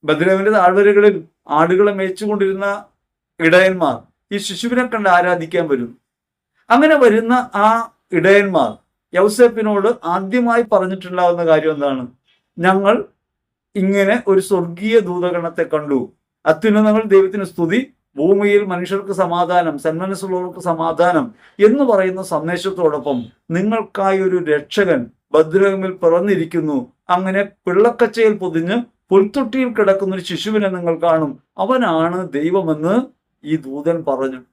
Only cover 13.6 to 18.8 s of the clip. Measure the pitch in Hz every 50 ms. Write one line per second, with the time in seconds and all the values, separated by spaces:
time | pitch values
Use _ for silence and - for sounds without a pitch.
13.6 | _ _ _ 208 185 190 196 202 196 196 220 240 - - 190 190 190 - 202 180
14.6 | 170 170 170 175 202 220 226 233 196 180 175 180 175 180 170 175 170 170 170 -
15.6 | 165 - 156 151 151 147 143 131 107 - _ _ _ _ _ _ _ 170 160 160
16.6 | - 220 208 214 214 214 214 220 220 208 196 196 190 190 196 208 190 175 - -
17.6 | 170 160 180 240 269 - _ _ _ _ _ 139 151 180 202 202 208 202 202 202
18.6 | 208 190 180 175